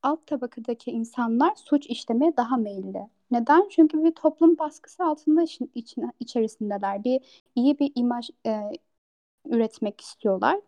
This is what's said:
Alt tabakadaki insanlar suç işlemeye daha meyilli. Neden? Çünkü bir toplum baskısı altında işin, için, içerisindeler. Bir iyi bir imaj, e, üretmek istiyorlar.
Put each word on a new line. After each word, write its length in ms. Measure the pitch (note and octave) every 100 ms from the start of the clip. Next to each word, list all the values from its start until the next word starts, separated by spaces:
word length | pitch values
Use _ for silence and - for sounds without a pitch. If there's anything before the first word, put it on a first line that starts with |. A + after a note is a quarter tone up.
Alt 240 | C#4 D#4+ _
tabakadaki 640 | C#4+ A#3+ - A3+ A#3 -
insanlar 640 | A#3 A3+ - A#3 A#3 D#4+
suç 320 | G#4+ - C#4+ -
işlemeye 500 | A#3 - A#3 D#4 D#4
daha 200 | A#3 B3
meyilli. 520 | G#3+ G3 F#3+ F#3+ G3+ _ _
Neden? 380 | A#3+ A#3 D#4 G4+
Çünkü 340 | - D#4 D#4
bir 80 | E4
toplum 460 | D#4+ D#4 D4 E4 D#4+
baskısı 460 | D4+ D4+ - -
altında 380 | E4+ D4+ - D#4
işin, 280 | E4 - -
için, 360 | A#3+ A3+ - A#3+ -
içerisindeler. 840 | A#3 A#3+ A3 - G#3 G3+ G3 G3
Bir 380 | A3 C4 _ _ _
iyi 240 | - B3+ C#4+
bir 140 | C#4
imaj, 360 | B3 A#3+ A#3+ A#3 _ A3
e, 140 | G#3+ G#3 - _ _ _ _ _ _ -
üretmek 540 | A#3 A3 - G#3 -
istiyorlar. 600 | - - G#3+ F#3+ G#3+ F#4+